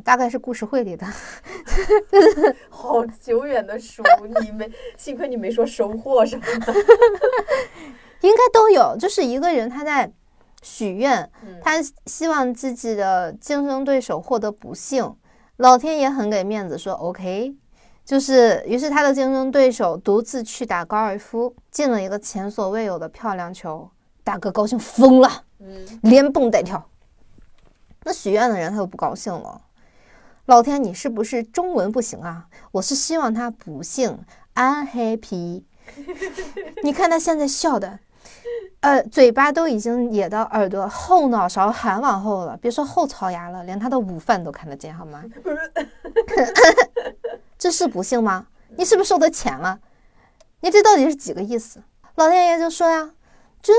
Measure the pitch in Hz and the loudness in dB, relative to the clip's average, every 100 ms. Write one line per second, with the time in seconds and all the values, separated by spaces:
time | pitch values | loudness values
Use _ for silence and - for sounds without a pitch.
0 | - 247 247 254 262 233 214 269 196 165 | 0 0 0 -4 -10 -10 -6 -4 -4 -8
1 | 190 - - - - - - - 381 415 | -12 -14 -16 -20 -18 -18 -2 0 4 2
2 | 415 392 392 294 294 254 - - 247 233 | 6 8 8 6 2 0 -10 -14 -2 -2
3 | 233 - 254 233 285 247 - 220 - - | -2 -8 -4 -4 -2 -4 -4 -10 -14 -2
4 | 220 185 214 233 214 214 226 - 508 - | 4 4 2 -4 -4 -8 -12 -12 -18 -16
5 | 302 240 285 240 190 226 220 - 202 220 | -12 -8 -6 -6 -6 -2 -2 -2 -4 -4
6 | 269 254 220 - - 480 - 415 415 466 | 0 2 2 0 -6 -4 0 0 6 6
7 | 466 392 508 508 403 539 494 - 302 247 | 6 2 -2 -2 -2 -4 -4 -12 -20 -20
8 | - - 370 440 494 453 440 339 160 185 | -20 -2 2 4 6 6 6 6 4 2
9 | 370 403 262 254 349 294 226 262 294 285 | -4 -2 -2 0 -2 -2 -4 -6 -4 -2
10 | 196 _ _ _ _ _ - - 208 185 | -2 _ _ _ _ _ -14 -8 -6 -2
11 | 269 226 - _ 208 175 311 320 294 _ | 0 0 -4 _ -20 -6 -2 -2 -4 _
12 | - - 330 302 254 240 269 240 226 208 | -14 -6 -4 -2 -2 -4 -8 -8 -6 -4
13 | 190 185 170 214 - 285 285 269 277 269 | 0 -2 -2 -10 -6 -4 -2 -4 0 -2
14 | - 160 - 233 220 208 - - - 269 | -2 -8 -4 -4 -4 -8 -16 -14 -6 -4
15 | 175 - _ _ _ - 254 247 302 311 | -4 -10 _ _ _ 4 6 6 4 -2
16 | 269 269 208 208 190 214 185 170 196 185 | -2 0 -2 -2 -4 -6 -6 -8 -8 -8
17 | 170 180 185 190 262 277 _ _ _ _ | -8 -8 -8 -6 -8 -10 _ _ _ _
18 | - 277 277 262 233 175 - 247 294 285 | -2 -2 4 6 6 4 -2 -4 0 0
19 | 285 277 262 269 262 277 262 233 185 165 | 2 2 0 -2 0 2 2 2 -2 -2
20 | - 202 233 262 226 - 240 180 165 214 | 0 0 0 -8 -10 -10 -6 -6 -4 -4
21 | 220 202 - 226 240 - _ - 285 226 | -2 -6 -8 -6 -6 -8 _ -4 -2 -2
22 | 190 208 - 196 202 208 190 220 214 175 | -4 -8 -8 -10 -8 -6 -4 -4 -4 -6
23 | 160 - 226 185 175 180 170 160 170 _ | -10 -10 -8 -8 -10 -12 -12 -14 -16 _
24 | _ _ - 196 196 214 214 240 - - | _ _ -8 -6 -4 -2 -2 -2 -6 6
25 | 269 254 247 - _ _ 190 190 - 226 | 8 8 6 2 _ _ -20 -20 -18 0
26 | 220 262 277 285 240 196 175 202 - _ | 6 8 6 2 2 0 -2 -8 -12 _
27 | _ _ _ - - - _ _ _ _ | _ _ _ -20 -20 -20 _ _ _ _
28 | - 370 202 214 247 196 175 208 190 - | -8 -6 0 2 2 0 -4 -6 -6 -4
29 | 147 127 214 175 - - _ _ _ _ | -6 -6 -10 -10 -12 -18 _ _ _ _
30 | _ _ _ _ - 240 240 285 226 196 | _ _ _ _ 6 6 8 0 -2 -4
31 | 285 226 220 247 226 - 370 302 190 247 | -8 -6 -4 -4 -6 -4 -2 -2 -2 -2
32 | 226 - 170 170 - - - 190 185 277 | -4 -8 -14 -14 -18 -20 -8 -6 -4 -4
33 | - 330 254 220 240 226 - 143 165 - | -4 -2 -2 -4 -6 -10 -16 -14 -10 -4
34 | 233 135 - - _ - 262 294 277 240 | -4 -4 -16 -20 _ 0 0 0 -6 -4
35 | 226 220 - 180 170 175 _ _ - 285 | -4 -4 -6 -8 -8 -10 _ _ -20 -20
36 | 285 - 381 - 311 403 330 453 285 285 | -16 -12 -12 -10 -12 -12 -16 -4 -4 0
37 | 349 330 339 311 285 - 330 233 190 202 | 2 2 0 0 0 0 0 -2 -4 -14
38 | _ _ - - 480 480 381 - 285 269 | _ _ -20 -18 -12 -12 -12 -2 2 2
39 | 220 302 247 233 285 285 330 220 233 240 | 2 6 6 8 2 2 -2 -2 -4 -4
40 | 240 214 175 214 220 214 190 196 190 - | -2 -2 -2 -2 -2 0 -2 -2 -6 -8
41 | - 359 277 233 180 196 196 233 226 196 | 2 4 4 2 0 2 0 0 -2 0
42 | 262 196 214 196 165 - 240 240 277 359 | 0 -2 -2 -4 -6 -6 -4 -4 -2 -2
43 | 285 - 185 170 175 180 175 202 240 262 | -2 -4 -8 -8 -10 -14 -10 -8 -2 -2
44 | 190 165 - 190 165 - 160 139 156 165 | -4 -8 -4 -4 -4 -12 -16 -16 -14 -16
45 | 156 147 - - 359 302 320 - 285 - | -18 -18 -20 -14 -8 -8 -8 -8 -10 -14
46 | - 453 466 466 247 392 571 - - - | -4 -2 0 0 0 6 6 6 0 -2
47 | - - 466 - - _ 359 339 349 180 | -10 -12 -14 -14 -20 _ -4 -2 -2 -4
48 | 165 240 220 185 - _ _ 226 359 381 | -4 0 0 -2 -6 _ _ -6 0 2
49 | 392 359 320 - 185 135 180 190 _ _ | 2 2 2 0 -6 -4 -6 -8 _ _
50 | _ _ _ _ _ _ 349 415 415 370 | _ _ _ _ _ _ 2 4 6 6
51 | 285 277 - - 202 233 220 - _ _ | 4 -2 -8 -8 -6 -6 -8 -20 _ _
52 | _ - 320 359 349 339 330 330 339 320 | _ 0 4 4 4 2 -2 0 0 0
53 | 311 _ _ _ _ _ - | -4 _ _ _ _ _ 4